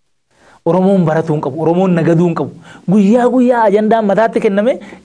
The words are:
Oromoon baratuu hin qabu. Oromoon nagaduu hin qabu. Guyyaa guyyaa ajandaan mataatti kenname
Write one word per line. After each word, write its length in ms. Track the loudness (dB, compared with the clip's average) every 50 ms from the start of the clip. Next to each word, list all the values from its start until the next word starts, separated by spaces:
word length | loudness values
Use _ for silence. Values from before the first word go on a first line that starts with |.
| _ _ _ _ _ _ _ _ _ _ _ _ -4
Oromoon 380 | -2 0 0 2 2 2 2 2
baratuu 300 | 0 0 -2 -2 -2 -4
hin 80 | -4 -4
qabu. 200 | -6 -6 -4 -2
Oromoon 320 | -2 0 0 0 0 0
nagaduu 320 | 0 0 0 0 2 0
hin 80 | 0 -2
qabu. 180 | -4 -8 -10 -10 -16 -20 -20 -20 -12 -4 -2
Guyyaa 380 | 0 2 2 2 2 2 2 0
guyyaa 340 | 0 2 0 2 2 2 2 2
ajandaan 380 | 2 0 0 0 0 0 0
mataatti 340 | 0 0 0 0 0 0 -2
kenname 380 | -2 -2 0 0 -2 -2 -2 -4 -8 -18 -20 -20 -16